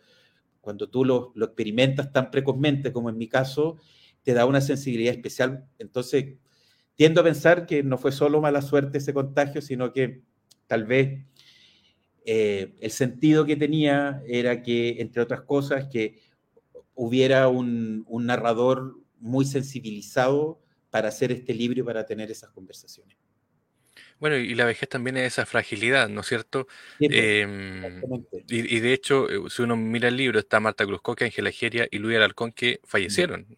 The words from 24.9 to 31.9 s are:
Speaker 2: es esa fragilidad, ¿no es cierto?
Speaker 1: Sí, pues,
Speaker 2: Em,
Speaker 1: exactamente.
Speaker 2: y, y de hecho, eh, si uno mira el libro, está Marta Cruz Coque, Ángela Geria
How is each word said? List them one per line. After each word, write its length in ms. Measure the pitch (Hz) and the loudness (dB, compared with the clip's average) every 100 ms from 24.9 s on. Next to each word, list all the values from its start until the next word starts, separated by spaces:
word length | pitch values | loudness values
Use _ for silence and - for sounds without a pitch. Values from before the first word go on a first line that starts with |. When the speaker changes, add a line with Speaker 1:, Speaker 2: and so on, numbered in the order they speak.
| 131 123 131 | -6 -4 -2
Speaker 2:
es 160 | 127 | -2
esa 120 | - 113 | -2 -2
fragilidad, 600 | 117 - 104 113 135 110 | -2 -2 -2 2 2 2
¿no 140 | 104 | -2
es 60 | - | -4
cierto? 400 | 117 - 135 131 - - - | -4 -4 -8 -8 -12 -14 0
Speaker 1:
Sí, 100 | 147 | 2
pues, 100 | 113 | 4
Speaker 2:
Em, 640 | 110 104 101 101 98 92 | 2 2 0 -6 -10 -10
Speaker 1:
exactamente. 600 | 92 92 127 123 - 90 - | -12 -12 -10 -10 -12 -16 -8
Speaker 2:
y, 300 | 117 117 117 | -6 -2 -2
y 20 | |
de 140 | 120 | 0
hecho, 360 | 131 - 135 120 | 0 0 0 0
eh, 200 | - 80 | -4 -6
si 120 | - | -4
uno 140 | 120 113 | -2 -2
mira 320 | 110 117 120 | -2 0 0
el 80 | 123 | 0
libro, 240 | 131 107 | 0 0
está 200 | - 110 | 2 2
Marta 240 | 107 101 101 | 2 0 -2
Cruz 160 | 98 | -4
Coque, 240 | - 117 120 | -6 -4 -4
Ángela 260 | - 101 | -2 -6
Geria 360 | - 117 117 - | -4 -4 -2 -4